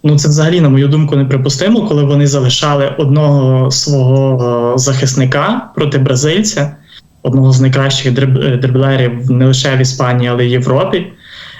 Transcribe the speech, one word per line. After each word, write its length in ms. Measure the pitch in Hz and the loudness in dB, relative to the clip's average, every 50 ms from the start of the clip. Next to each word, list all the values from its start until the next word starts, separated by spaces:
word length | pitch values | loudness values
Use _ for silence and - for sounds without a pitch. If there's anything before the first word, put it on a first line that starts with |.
| - | 2
Ну, 120 | 151 151 143 | 2 2 2
це 100 | - 151 | 2 2
взагалі, 320 | 147 151 156 160 175 180 | 0 2 2 2 2 2
на 80 | 160 139 | 2 2
мою 200 | 131 135 139 139 | 2 2 2 2
думку, 280 | 147 156 156 143 151 | 2 0 0 0 0
неприпустимо, 680 | 139 139 131 143 131 131 147 - - 180 202 233 240 214 - | 0 0 0 -2 -2 -2 -2 -2 -2 0 0 0 0 0 0
коли 160 | 156 147 143 | 0 0 0
вони 220 | 139 143 143 147 | 2 2 2 2
залишали 640 | 139 135 143 127 123 123 - 156 151 147 143 139 135 135 - | 2 0 0 0 0 0 0 -2 0 0 0 -2 -2 -2 -2
одного 720 | 156 139 139 151 151 147 143 143 131 131 131 131 131 135 | 0 2 2 2 2 2 2 2 2 2 2 2 0 0
свого, 1000 | 135 - - 147 143 135 127 127 131 135 135 135 131 127 123 120 120 120 120 120 123 | -2 -4 -2 -2 0 0 2 2 2 2 2 0 0 0 -2 -2 -2 0 0 0 0
е, 40 | 131 | 0
захисника 920 | 127 139 135 131 135 127 - 139 131 127 131 143 151 196 233 262 - - - | 0 -2 -2 -2 -2 -2 0 0 -2 0 0 -2 -2 -2 -2 -4 -6 -10 -6
проти 240 | - 156 147 127 143 | -4 -4 -2 0 0
бразильця, 800 | 131 131 131 127 143 151 165 196 220 214 - - 143 147 - - - _ - - _ _ _ _ | 0 0 0 0 0 0 0 0 -2 -2 -2 -4 -4 -4 -6 -14 -20 _ -20 -20 _ _ _ _
одного 300 | _ 139 131 135 131 131 | _ -2 0 2 2 4
з 80 | 131 127 | 4 4
найкращих 520 | 135 131 131 135 135 139 135 - - 131 | 2 2 2 0 0 -2 -2 -2 -2 -2
дриб-, 260 | 120 131 139 135 131 131 | -2 0 0 0 0 0
е, 180 | 143 143 127 | 0 0 -2
дриблерів 760 | 120 139 131 123 131 135 135 135 131 127 120 120 120 123 135 | 0 0 0 0 0 0 0 0 0 0 -2 -2 -4 -2 0
не 160 | 127 123 131 | 0 2 2
лише 300 | 131 135 131 - 143 135 | 2 2 2 0 -2 0
в 40 | 131 | 0
Іспанії, 500 | 131 131 - - 135 123 123 123 123 123 | 0 -2 -2 -4 -2 -2 0 0 0 0
але 140 | 120 123 123 | 0 0 0
й 40 | 123 | 0
в 20 | |
Європі. 560 | 123 123 127 131 127 139 180 196 214 175 170 - - - - - - - - - - | 0 0 0 0 0 0 0 0 -2 -4 -4 -8 -14 -20 -20 -20 -20 -20 -20 -20 -20